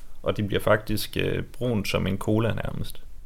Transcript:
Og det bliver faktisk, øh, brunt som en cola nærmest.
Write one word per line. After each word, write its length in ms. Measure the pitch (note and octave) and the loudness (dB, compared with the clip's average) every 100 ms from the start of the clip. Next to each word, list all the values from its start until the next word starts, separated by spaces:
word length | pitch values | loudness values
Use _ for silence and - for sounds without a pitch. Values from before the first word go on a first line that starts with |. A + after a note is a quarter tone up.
| - - | -8 -4
Og 140 | - F#2+ | -2 0
det 100 | G2+ | 0
bliver 140 | G2+ | 2
faktisk, 560 | - G#2+ - G#2 - F#2+ | 4 4 4 -2 0 0
øh, 260 | F#2 F2+ | 0 0
brunt 440 | F#2 - B2 A2 G2 | -4 -2 0 0 0
som 200 | F#2 F#2 | 0 0
en 100 | G2 | 0
cola 360 | - G#2+ A2+ | 2 2 2
nærmest. 500 | G2+ - - - - - - | 0 -2 -2 -4 -4 -6 -10